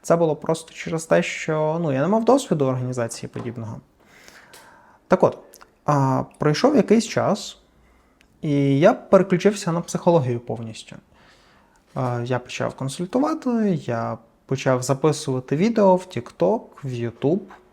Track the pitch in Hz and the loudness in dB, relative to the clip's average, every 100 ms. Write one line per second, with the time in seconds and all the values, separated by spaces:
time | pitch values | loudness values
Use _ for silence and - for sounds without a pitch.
0 | - 170 165 147 - 160 - - - 165 | 0 0 2 -2 -4 -6 -6 -14 -8 -8
1 | - 170 175 - - 156 156 160 170 131 | 0 0 0 -6 -4 -2 -2 -2 -2 0
2 | 156 214 233 269 269 160 135 127 127 127 | 0 0 4 2 2 0 0 0 -4 -4
3 | 117 - 123 139 123 117 110 123 _ _ | -6 -6 -12 -10 -10 -10 -10 -12 _ _
4 | _ - - - - - - - _ _ | _ -20 -20 -20 -20 -20 -20 -20 _ _
5 | _ 185 131 - - - - _ - 147 | _ 2 2 0 -20 -20 -20 _ -2 0
6 | 135 131 131 _ 151 151 254 294 - 220 | 2 0 -4 _ -2 2 2 2 4 2
7 | - - 117 202 - - _ _ _ _ | 2 -2 0 -2 -6 -16 _ _ _ _
8 | _ _ _ _ 160 143 139 139 180 254 | _ _ _ _ -2 0 2 6 4 4
9 | - 196 185 180 196 208 - 170 170 170 | 2 4 4 2 2 0 -4 -4 -4 0
10 | - 170 127 120 - 117 113 110 - - | 4 4 2 -4 -6 -10 -8 -14 -18 -20
11 | _ _ _ _ _ _ _ _ _ - | _ _ _ _ _ _ _ _ _ -6
12 | 127 120 120 127 - - 120 - 135 - | -4 -4 -2 -4 -4 -6 -6 -4 -8 -6
13 | 180 254 302 320 262 233 214 165 127 117 | -4 0 0 -2 -2 0 0 0 -2 -4
14 | 113 113 _ _ _ 135 139 127 127 139 | -4 -6 _ _ _ -2 2 2 0 0
15 | 156 147 - 127 127 143 214 220 196 180 | 2 0 -4 -6 -2 0 2 4 4 4
16 | 185 - - - 175 220 - - 139 123 | 0 -10 -12 -2 0 0 -6 -12 -10 -6
17 | 117 113 135 190 214 - _ | -6 -2 -2 -2 -4 -20 _